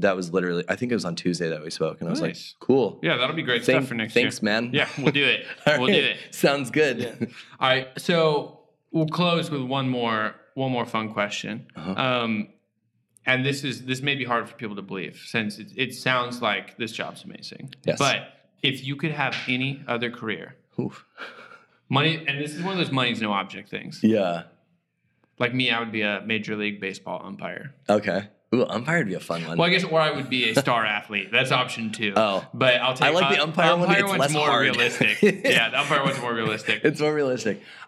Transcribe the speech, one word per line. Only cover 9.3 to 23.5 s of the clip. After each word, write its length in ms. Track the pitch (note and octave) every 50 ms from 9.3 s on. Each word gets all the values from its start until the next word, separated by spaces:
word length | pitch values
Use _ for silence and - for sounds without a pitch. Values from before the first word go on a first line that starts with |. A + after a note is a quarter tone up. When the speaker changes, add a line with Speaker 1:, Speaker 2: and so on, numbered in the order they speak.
| E3+ E3+ D3 C3+
Speaker 2:
with 120 | D3+ C#3 C3
one 240 | B2+ C3 C3+ C3+ C3
more, 460 | B2+ B2 A#2+ A#2 A2+ A2 G#2+ G#2+ - - - _ -
one 180 | - C3+ C3
more 140 | B2+ A#2+ A#2
fun 280 | A#2 - A2 A2 A2 A2
question. 520 | D3 G3 G3+ G#3 - - G#2 G#2 - - - -
Speaker 1:
Uh-huh. 180 | - D#2+ F2+ F#2+
Speaker 2:
Um, 560 | A2+ C3 C3 B2+ B2 A#2+ A2+ A2 G#2+ G#2 - - _ _ _ _ _ _ _ _ _ _ _ _ _ -
and 200 | - B2+ B2+ C3
this 180 | C#3 C#3 C3+ -
is, 220 | C#3+ A#2+ A2 B2
this 160 | B2+ C3 B2
may 140 | C3 C#3+ C#3+
be 100 | C#3 B2
hard 240 | A#2 A#2+ A#2 A2 G#2+
for 60 | -
people 200 | - A#2+ G#2+ G2+
to 60 | G2+
believe 420 | G2 G2 G2+ F#2+ E2+ C#2+ - - - -
since 300 | - A#2 A2 G#2 G#2 G#2+
it, 100 | G#2+ - - -
it 160 | C3+ B2+ B2
sounds 460 | - - - C3 B2+ B2 A#2+ A#2+ A#2+
like 340 | A#2+ A2 G2+ F#2+ F#2+ - - -
this 140 | A#2 A2
job's 320 | - - F#2+ D#2 - - -
amazing. 500 | - - - - - - - - C3+ - - -
Speaker 1:
Yes. 120 | D#3+ - -
Speaker 2:
But 360 | C#3+ C3+ A#2+ G2+ - - - _ _ _ _ _
if 220 | - C#3+ B2+ - -
you 120 | C3 C#3+ C#3
could 140 | - D#3+
have 220 | D3+ - C#3 B2+ A#2 - - -
any 340 | B2+ B2+ C3 C3+ C#3 C#3 - -
other 240 | A#2+ A#2 A#2+ A#2+
career, 440 | A#2 - A2+ A2 G2+ E2 E2 - - _ _ _ _ -
Speaker 1:
Oof. 280 | B2 A2 - - - _ _ - - - - - - - - - _ _ _ _ _ -
Speaker 2:
money, 320 | C3 C3+ D3 D#3+ E3 D#3 - C#3
and 120 | C#3 C#3
this 120 | D3 D3 -
is 80 | F3
one 120 | F3 F#3+ F#3+
of 40 | F3+
those 140 | E3 C3+
money's 300 | C3+ C3 B2+ A#2+ A#2 G#2+
no 100 | A2 G#2+
object 380 | G#2 G2 F#2+ G2